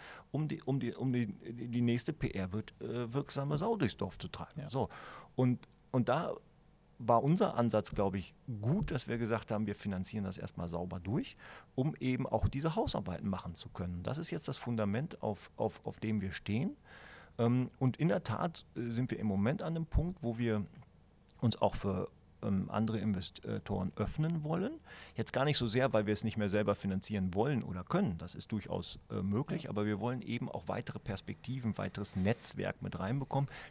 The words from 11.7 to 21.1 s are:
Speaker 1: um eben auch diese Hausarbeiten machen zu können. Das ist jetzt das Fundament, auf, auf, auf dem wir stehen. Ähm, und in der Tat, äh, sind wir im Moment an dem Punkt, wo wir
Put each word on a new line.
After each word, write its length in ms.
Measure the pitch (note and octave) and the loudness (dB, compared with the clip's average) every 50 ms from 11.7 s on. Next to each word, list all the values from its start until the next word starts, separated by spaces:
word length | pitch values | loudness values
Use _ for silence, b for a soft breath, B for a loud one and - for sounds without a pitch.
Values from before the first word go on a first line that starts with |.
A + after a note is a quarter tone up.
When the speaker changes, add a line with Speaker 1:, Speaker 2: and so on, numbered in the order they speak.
| - | -2
Speaker 1:
um 220 | - C3 D#3 - | 0 0 0 0
eben 320 | - C3 B2+ B2+ B2 C3 - | 0 0 0 0 0 0 0
auch 220 | - A2+ - - | 2 2 2 2
diese 260 | - C3+ C#3+ D#3+ D#3 | 0 0 0 0 0
Hausarbeiten 540 | G#3+ A#3 - - - - - F2 - - G2+ | 2 0 0 0 0 -2 -2 -4 -4 -2 -2
machen 260 | F#2+ F2+ - F2 F2 | -2 -2 -4 -8 -10
zu 140 | - - - | -10 -10 -10
können. 340 | - - F#2+ F2+ F2 F2 F2+ | -8 -6 -4 -4 -4 -4 -4
Das 140 | - B2 D3+ | -2 -2 -2
ist 140 | E3+ - | -4 -4
jetzt 180 | - D#3+ - - | -4 -4 -4 -6
das 80 | C3+ - | -6 -6
Fundament, 640 | - B2 A#2+ A2+ G#2+ G2+ G2 A#2+ C#3+ E3+ - - - | -4 -2 -2 0 0 0 0 0 -2 -4 -6 -4 -4
auf, 260 | A2 G#2 - - - - | -4 -4 -4 -8 -12 -4
auf, 240 | - A2+ G#2+ - - - | -2 -2 -2 -2 -4 -8
auf 160 | A2 G2+ - | -10 -8 -4
dem 180 | - A2 A2 G#2+ | -2 -2 0 0
wir 140 | F#2+ F#2+ - | -2 -2 -4
stehen. 420 | - - - G2+ A#2 D#3 G#3+ D4 - B B B B B B B B B B B - | -6 -4 -2 0 0 0 -2 -4 -6 B B B B B B B B B B B 2
Ähm, 340 | A#2 A#2 A#2+ B2+ B2+ A2+ - - | 4 4 4 4 2 0 0 2
und 160 | C3+ C3 A2+ | 2 2 2
in 140 | - - E3+ | 4 2 2
der 140 | G3+ F#3 - | 2 2 2
Tat, 420 | - A2+ - - F3 D#3+ - - - - | 0 0 0 0 -2 -2 -6 -10 -10 -6
äh, 140 | - A#2+ A#2+ | -4 -4 -2
sind 220 | A#2 A2+ C3 A#2 | 0 0 0 0
wir 80 | A2+ - | 0 0
im 80 | A2 A2 | 0 2
Moment 360 | G2 F#2+ G2 A2+ D3+ G3+ - | 2 4 4 2 2 0 0
an 120 | D#3+ E3 | -2 -2
dem 100 | E3 E3 | -2 -4
Punkt, 380 | - - D3 D#3 F3 F3+ - - | 0 2 2 2 2 -2 -2 -2
wo 140 | A#2+ A2+ A2+ | -2 0 2
wir 280 | A#2+ A#2 A2 G#2 G2+ - - - - - - - - - | 2 2 2 2 0 -2 -6 -14 -20 -20 -20 -20 -20 -20